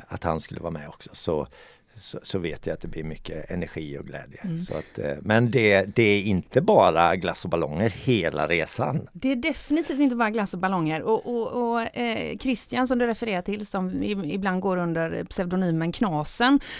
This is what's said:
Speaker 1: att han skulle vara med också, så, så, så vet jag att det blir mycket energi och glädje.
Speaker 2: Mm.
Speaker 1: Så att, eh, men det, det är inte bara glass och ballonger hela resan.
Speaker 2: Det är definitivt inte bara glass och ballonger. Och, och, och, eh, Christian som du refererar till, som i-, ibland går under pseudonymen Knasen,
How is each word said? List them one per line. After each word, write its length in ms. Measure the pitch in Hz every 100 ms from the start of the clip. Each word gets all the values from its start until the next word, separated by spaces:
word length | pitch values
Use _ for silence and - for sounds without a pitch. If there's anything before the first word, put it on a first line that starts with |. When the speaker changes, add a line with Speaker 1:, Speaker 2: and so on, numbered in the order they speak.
| -
Speaker 1:
att 160 | -
han 160 | 85 80
skulle 200 | - -
vara 120 | 85
med 160 | 80 73
också, 200 | - -
så, 340 | - - 76 69 - - - _
så, 260 | - - -
så 160 | - 98
vet 260 | 85 73 80
jag 60 |
att 80 | 80
det 60 | 82
blir 160 | 80
mycket 480 | 78 - - 80 -
energi 460 | 90 80 - 76 69
och 60 | -
glädje. 320 | - - -
Speaker 2:
Mm. 180 | 185 165
Speaker 1:
Så 120 | 180 78
att, 220 | - -
eh, 140 | 73 71
men 300 | 98 110 120
det, 440 | 123 107 98 98 120
det 80 |
är 180 | 110 101
inte 380 | 101 92 - 127
bara 540 | 196 180 92 82 85 92
glass 280 | 87 -
och 60 | 90
ballonger 400 | 87 73 76 110
hela 580 | - 135 113 82 73 78
resan. 600 | 85 78 - 147 139 -
Speaker 2:
Det 180 | 170 262
är 40 | 262
definitivt 640 | 320 - - 302 320 277
inte 160 | 285 240
bara 140 | 220
glass 240 | 220 196
och 60 | 180
ballonger. 420 | 190 190 156 160
Och, 240 | - 220 -
och, 440 | 240 220 247 233
och, 260 | 233 226 -
eh, 400 | 240 220 - -
Christian 500 | 254 240 - 247 254
som 120 | 247
du 80 | 240
refererar 340 | 214 226 180
till, 240 | 180 208 208
som 380 | 190 185 185
i-, 300 | 202 202 190
ibland 280 | 196 196 185
går 160 | 190 180
under 460 | 170 165 160 165
pseudonymen 680 | - - 175 185 180 160 165
Knasen, 680 | - 214 151 151 - 247 277 -